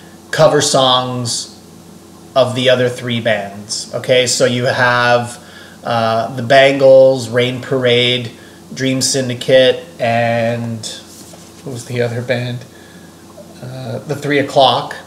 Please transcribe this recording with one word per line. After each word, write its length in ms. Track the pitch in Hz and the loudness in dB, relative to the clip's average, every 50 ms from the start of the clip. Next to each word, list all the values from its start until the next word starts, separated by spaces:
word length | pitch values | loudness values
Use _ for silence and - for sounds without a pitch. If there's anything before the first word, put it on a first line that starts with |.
| - - - - - - | -20 -20 -20 -20 -14 -6
cover 300 | - - 156 143 151 147 | 2 4 4 4 4 2
songs 1000 | - - - 135 131 127 127 127 127 127 123 123 120 117 - - - - - - - - - - - - - - - - - - - - - | 2 2 2 2 2 4 2 0 0 -2 -6 -6 -6 -6 -6 -8 -10 -12 -16 -20 -20 -20 -20 -20 -20 -20 -20 -20 -20 -20 -20 -20 -18 -4 0
of 180 | 135 120 117 113 | 0 0 2 0
the 140 | 131 127 127 | 0 2 2
other 200 | 127 123 127 120 | 2 2 2 -2
three 320 | 120 - 123 123 117 117 | -4 -6 -6 -6 -6 -2
bands. 760 | 110 117 107 101 98 98 98 104 104 - - - - - - | -2 -2 -2 -2 -4 -8 -12 -14 -12 -10 -10 -10 -10 -10 -10
Okay, 320 | 120 - - 127 127 123 | -6 -2 2 2 2 2
so 180 | 120 - - 135 | 0 0 0 0
you 220 | 123 123 123 123 | 0 0 0 -2
have, 760 | 135 - 127 123 123 123 123 120 120 120 120 117 110 - - - - - - - - - - - | -2 0 0 0 2 2 2 2 2 2 0 0 -4 -10 -16 -20 -20 -20 -20 -20 -20 -20 -12 -8
uh, 500 | - 117 113 113 113 113 113 113 113 135 | -4 -2 -2 0 0 0 -2 -4 -4 -6
the 60 | 123 | -8
Bangles, 880 | 120 117 139 135 135 139 139 135 135 131 135 135 131 135 135 131 117 110 | -2 2 4 4 6 4 4 4 6 8 8 8 8 6 4 2 -2 -2
Rain 320 | 117 123 123 127 127 120 | -2 0 0 0 -2 -6
Parade, 680 | - - 139 131 127 123 120 120 123 123 123 123 120 117 - - - - - - - - | -6 -4 -2 0 2 2 2 2 2 0 0 -2 -6 -8 -14 -18 -20 -20 -20 -20 -20 -16
Dream 300 | - 127 131 131 131 131 | -8 -6 -4 -2 -2 -2
Syndicate, 840 | 127 - - 135 127 123 120 120 - - 131 131 131 127 123 - - - - - | -2 -2 -2 -2 -4 -4 -6 -6 0 2 4 4 4 4 2 0 -6 -16 -8 -4
and 840 | 131 117 117 117 117 117 117 117 113 117 120 117 117 117 113 110 110 - - - - - - - - - - - - - - - - | -2 -2 0 0 0 0 0 0 -2 -2 -2 -4 -6 -8 -8 -10 -10 -14 -14 -16 -18 -20 -20 -20 -20 -20 -20 -20 -20 -20 -20 -18 -14
who 60 | 143 | -12
was 140 | 127 120 - | -12 -12 -10
the 160 | - 123 123 | -8 -4 -4
other 200 | 120 117 113 123 | -4 -4 -4 -6
band? 420 | 120 - 123 120 123 123 120 123 - - - - - - - - - - - - - - - - - - - - | -6 -4 -4 -4 -4 -6 -8 -10 -12 -16 -20 -20 -20 -20 -20 -20 -20 -20 -20 -20 -20 -20 -20 -20 -20 -20 -20 -16
Uh, 360 | 131 127 131 131 127 120 120 120 | -16 -14 -14 -12 -10 -10 -10 -10
the 140 | - 151 139 | -8 -8 -8
Three 240 | - - 143 147 139 | -6 -4 -2 0 0
O'Clock. 560 | 131 - - 143 135 123 120 143 - - - - - | -2 2 2 4 4 4 4 0 -2 -6 -10 -16 -18